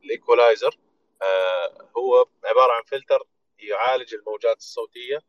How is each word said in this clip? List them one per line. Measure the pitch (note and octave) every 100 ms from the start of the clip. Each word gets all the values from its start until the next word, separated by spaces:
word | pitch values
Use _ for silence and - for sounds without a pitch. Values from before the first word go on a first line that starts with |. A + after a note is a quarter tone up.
الإيكولايزر، | - A#2 - A#2+ A#2+ A2 C3 - _ _ _ -
آه، | G2 F#2+ F#2 F2+ E2+ - _ A#2+
هو | B2+ B2+ B2 _
عبارة | G#2 A#2 C3
عن | A#2 -
فلتر | C#3 - C3+ - _ _ _
يعالج | G#2 G2+ B2 C3 A#2+
الموجات | A2 G#2 G#2+ A#2 A2
الصوتية، | - - A2+ A#2+ B2 D3